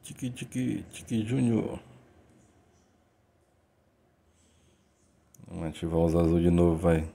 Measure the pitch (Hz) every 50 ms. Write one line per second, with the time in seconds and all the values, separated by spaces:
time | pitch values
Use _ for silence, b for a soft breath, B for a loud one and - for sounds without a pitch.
0 | _ - - - 135 123 123 - - - - 127 127 123 110 - - - - -
1 | - - 117 113 107 107 127 135 127 117 113 107 - - - - - - - -
2 | _ _ _ _ _ _ _ _ _ _ _ _ _ _ _ _ _ _ _ _
3 | _ _ _ _ _ _ _ _ _ _ _ _ _ _ _ _ _ _ _ _
4 | _ _ _ _ _ _ _ _ _ _ _ _ _ _ _ _ _ _ _ _
5 | _ _ _ _ _ _ _ - - - 85 87 82 80 78 - - 82 82 82
6 | 85 82 80 85 85 82 85 87 85 87 85 85 87 85 82 80 90 87 82 80
7 | 80 85